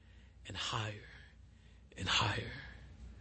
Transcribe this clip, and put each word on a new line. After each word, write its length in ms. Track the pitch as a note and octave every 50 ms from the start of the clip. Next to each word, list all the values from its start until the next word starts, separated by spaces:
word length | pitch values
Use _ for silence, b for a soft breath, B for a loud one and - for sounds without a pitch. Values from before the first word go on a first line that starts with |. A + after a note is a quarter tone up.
| b b b b b b b b b
and 100 | - F#2+
higher 360 | - - - B2+ A#2 G#2+ G#2+ G#2 G2 - - - b b b b b b b b b b b b b b b -
and 100 | - F#2
higher. 460 | F2+ - - G#2+ G#2 - - - - - - - - - - - - - - - - b b